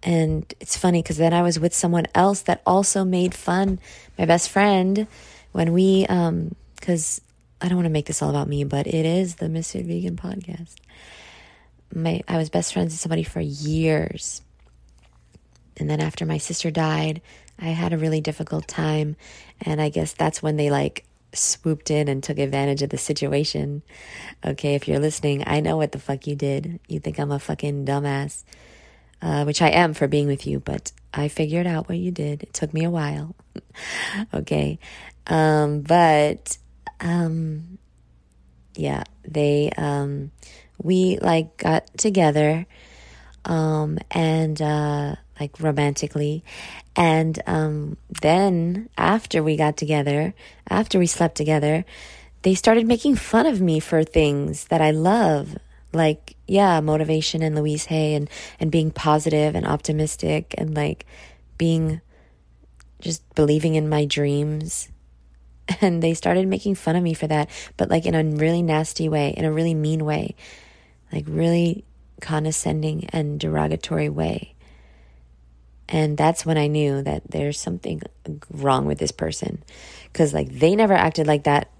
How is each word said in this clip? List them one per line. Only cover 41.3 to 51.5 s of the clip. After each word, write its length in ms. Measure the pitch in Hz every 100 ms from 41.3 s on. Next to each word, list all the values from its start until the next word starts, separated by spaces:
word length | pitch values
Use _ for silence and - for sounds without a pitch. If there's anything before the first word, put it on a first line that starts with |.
| 165 160 -
got 300 | 170 160 - -
together, 680 | 220 190 160 147 151 160 180 - - - - - - - -
um, 520 | 165 156 156 151 156 -
and, 500 | 170 160 160 160 156
uh, 540 | 151 151 147 147 143 147 - -
like, 200 | 147 -
romantically. 840 | 156 143 143 143 147 151 147 156 - - - - - -
And, 460 | 170 160 160 156 -
um, 500 | 160 156 151 147 156 - -
then 680 | 156 175 196 175 170 180 226 -
after 440 | 170 220 - 185
we 140 | 156 156
got 220 | 151 151
together, 560 | 151 151 143 143 170 - - - -
after 300 | 185 220 190
we 80 | 170
slept 280 | - 165 -
together, 500 | 151